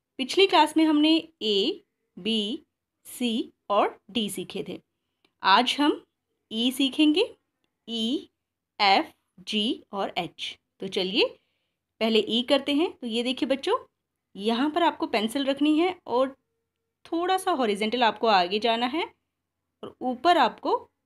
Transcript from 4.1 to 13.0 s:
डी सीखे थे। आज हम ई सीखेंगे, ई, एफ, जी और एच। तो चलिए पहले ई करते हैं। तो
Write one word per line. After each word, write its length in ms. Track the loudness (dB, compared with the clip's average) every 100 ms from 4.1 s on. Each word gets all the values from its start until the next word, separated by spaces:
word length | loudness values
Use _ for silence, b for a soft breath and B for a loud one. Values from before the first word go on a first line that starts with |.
डी 180 | -6 -4
सीखे 340 | -6 -10 -10 -10
थे। 120 | -12 _ _ _ _ _ _
आज 340 | 2 4 4 0
हम 200 | 0 0 _ _ _ _ -12
ई 200 | -2 -2
सीखेंगे, 640 | 0 -2 2 2 4 0 -4 _ _ _ _ -10
ई, 400 | -4 -4 -4 -8 _ _ _ _ 0
एफ, 320 | 2 4 0 _ _ _
जी 460 | -6 -2 -2 -4 -8
और 200 | -8 -6 -6
एच। 400 | -8 -10 -16 -16 _ -14
तो 60 | -8
चलिए 380 | -4 -4 -2 -2 -4 _ _ _ _ _ -4
पहले 180 | 0 0
ई 200 | 0 -4
करते 320 | 0 0 0
हैं। 160 | 0 -2
तो 140 | -4